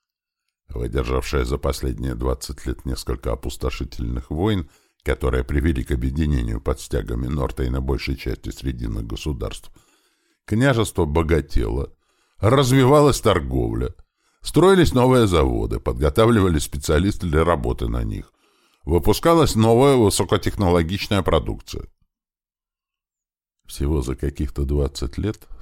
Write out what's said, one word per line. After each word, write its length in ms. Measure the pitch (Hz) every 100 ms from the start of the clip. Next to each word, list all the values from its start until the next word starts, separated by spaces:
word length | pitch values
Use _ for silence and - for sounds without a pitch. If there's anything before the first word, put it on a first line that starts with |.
| _ _ _ _ _ _ _
Выдержавшее 760 | - 60 69 60 65 - 69
за 140 | 60 69
последние 560 | 71 - 65 53 65
двадцать 500 | 58 65 65 - 71
лет 220 | 65 60 67
несколько 460 | 67 - - -
опустошительных 960 | 57 - - 113 - - - 58 64 -
войн, 400 | 78 107 98 73 _ _ _
которые 420 | - 67 65 64
привели 400 | 62 71 80 65
к 60 | -
объединению 720 | 65 64 71 73 67 57 55
под 180 | - 62
стягами 460 | - - - 58 62
Нортейна 560 | 73 64 - 64 65
большей 340 | 67 64 - 69
части 320 | 65 55 -
срединных 580 | - 67 58 58 53 55
государств, 640 | 52 76 62 55 - - - _ _ _ _ _ _ -
княжество 580 | 107 139 117 104 -
богатело, 880 | 78 78 80 80 71 - 53 55 - _ _ _ _ _
развивалась 840 | 101 139 123 135 127 147 147 -
торговля, 760 | 107 87 65 64 57 57 60 - _ _ _ _
строились 540 | - 151 185 190 143
новые 320 | 123 127 127 107
заводы, 520 | 82 65 57 53 55
подготавливались 840 | - 60 73 110 113 113 92 76
специалисты 640 | - 71 76 76 98 - 87
для 180 | 76
работы 420 | 82 78 60 62 58
на 160 | 58
них – 300 | 55 52 - _ _ _ _ _
выпускалась 720 | 71 87 - - 165 170 135 110
новая 380 | 110 117 139 127
высокотехнологичная 1200 | 101 - 98 104 92 - 92 87 80 101 - 101
продукция. 680 | - 82 - - - - - _ _ _ _ _ _ _ _ _ _ _ _ _ _ _ _ _ -
Всего 340 | - 69 69
за 160 | 62 67
каких-то 480 | 71 - 73 -
двадцать 540 | 69 73 67 - 60 -
лет 280 | 101 - - -